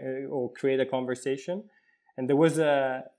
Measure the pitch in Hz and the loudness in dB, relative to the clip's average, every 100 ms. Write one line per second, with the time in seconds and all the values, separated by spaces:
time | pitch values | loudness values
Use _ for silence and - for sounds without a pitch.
0 | 131 131 135 143 123 - 139 135 131 131 | -6 -8 -6 -4 -4 -2 0 2 0 -2
1 | 127 127 139 135 - 185 220 _ _ _ | -2 -4 -4 -4 -4 -8 -8 _ _ _
2 | _ - 131 143 165 151 151 139 135 131 | _ -6 0 4 6 4 2 2 2 -2
3 | - | -10